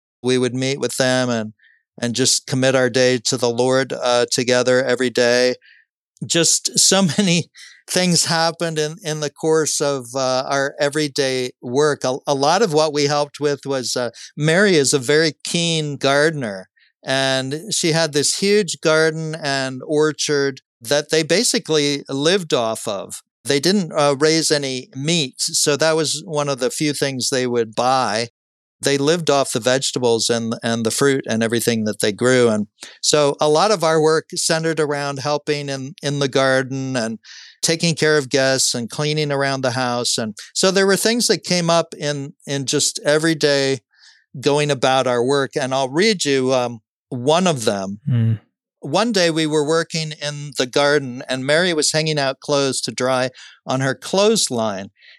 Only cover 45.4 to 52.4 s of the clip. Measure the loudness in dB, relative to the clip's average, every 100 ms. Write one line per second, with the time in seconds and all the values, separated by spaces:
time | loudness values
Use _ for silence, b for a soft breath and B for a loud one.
45.4 | 0 -4 -2 -2 0 2 2 2 0 2
46.4 | 2 0 0 -6 _ _ _ -4 2 2
47.4 | 2 0 0 -2 -4 -6 -2 2 2 0
48.4 | -6 _ _ _ -2 0 2 2 2 2
49.4 | 0 0 2 0 0 -6 -8 -8 -10 -8
50.4 | -10 -4 0 2 2 2 0 -8 -6 -4
51.4 | 0 2 2 0 0 0 0 0 -2 -4